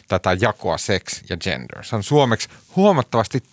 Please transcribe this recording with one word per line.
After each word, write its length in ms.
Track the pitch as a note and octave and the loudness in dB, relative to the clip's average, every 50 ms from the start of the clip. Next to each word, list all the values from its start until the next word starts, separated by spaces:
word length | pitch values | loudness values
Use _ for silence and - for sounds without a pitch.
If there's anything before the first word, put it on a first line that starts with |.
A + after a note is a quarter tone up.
| _ | _
tätä 300 | - G2 F#2 - F#2+ F#2 F2+ | -2 -2 0 2 0 0 2
jakoa 360 | A2+ A2+ - - - F#2 D#2 | 2 0 0 -2 -2 -2 -2
sex 440 | D2 - - G2+ F2 - - - - - - | -2 -2 -2 -2 -2 -2 -6 -12 -12 -10 -10
ja 80 | F2 | -10
gender. 460 | E2 - F#2+ D#2 B1+ B1 - - - - | -6 -4 -6 -6 -6 -8 -12 -16 -16 -8
Se 120 | - A#2+ | -6 -4
on 80 | G#2+ F#2+ | -4 -2
suomeksi 460 | - D3 D3 C#3 A#2+ A2+ - - - - - _ _ - | 2 2 4 4 4 2 -2 -2 -8 -14 -18 _ _ 0
huomattavasti 680 | F#3+ G3 G#3 F#3 C#3 A#2+ - - A#2 A2 - - C3 - _ | 2 4 4 4 2 0 0 0 0 0 0 -4 -6 -6 _